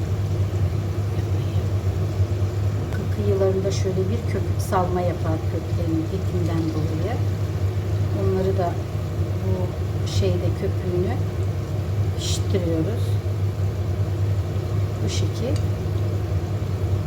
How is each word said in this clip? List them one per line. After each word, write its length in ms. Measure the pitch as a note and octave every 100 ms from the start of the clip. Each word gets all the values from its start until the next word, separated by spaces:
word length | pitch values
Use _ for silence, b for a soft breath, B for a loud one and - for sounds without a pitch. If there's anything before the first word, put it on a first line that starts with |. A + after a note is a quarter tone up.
| - - - - - - - - - - - - G2+ F#2+ - - - - F#2+ - G2+ - - - G2 - - - -
Bakın 120 | - - -
kıyılarında 560 | G3+ G3 F#3+ F#3+ G3
şöyle 260 | - F#3+ F#3
bir 340 | F#3+ A#3 -
köpük 300 | G3 - - -
salma 320 | F#3+ F3 F3+
yapar 360 | F3 D#3 D#3+ D#3+ -
köftenin 540 | E3 - - D#3+ D#3+ D#3
etinden 580 | F#3+ - F3 D#3+ D#3+ D#3+
dolayı. 440 | D#3+ D#3 D#3 A3 A#3 - - - - - - - - - G3+
Onları 340 | G3 F#3+ F#3 F#3+
da 140 | F3 E3+ - - - - - - F#2+
bu 220 | F#2+ F#3+ - - - - -
şeyde 280 | G3 F3 E3+ -
köpüğünü 540 | G3 - F#3 F3+ F3+ - - - - - - - - - - -
pişiriyoruz. 840 | - - - F#3+ E3 D3+ D#3 - - - - - - - - - - - - - - - - - - - - - -
Bu 40 |
şekil. 520 | - - - A#3 D4+ - - - - - - - - - - - - - -